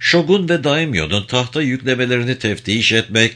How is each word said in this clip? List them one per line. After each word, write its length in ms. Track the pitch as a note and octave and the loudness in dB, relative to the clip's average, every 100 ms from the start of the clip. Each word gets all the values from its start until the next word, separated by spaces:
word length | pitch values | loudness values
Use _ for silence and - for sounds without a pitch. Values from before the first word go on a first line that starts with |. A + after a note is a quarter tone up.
Shogun 480 | - E3+ D#3 G3+ E3+ | 0 2 4 2 2
ve 160 | E3+ | 0
Daimyo'nun 640 | C#3+ D3 D#3+ F#2+ D#2 G2+ G2 | 0 0 0 -2 -2 -4 -2
tahta 360 | B2+ A#2+ D#3 | -2 -2 -2
yüklemelerini 760 | C#3+ C3 B2+ B2 B2 B2 A#2+ B2+ | -2 -2 -2 -2 0 0 -2 -2
teftiş 540 | G#2+ F#2+ - A2+ G#2+ | -4 -4 -2 0 2
etmek 400 | A2+ - A2 A2+ | 0 2 2 2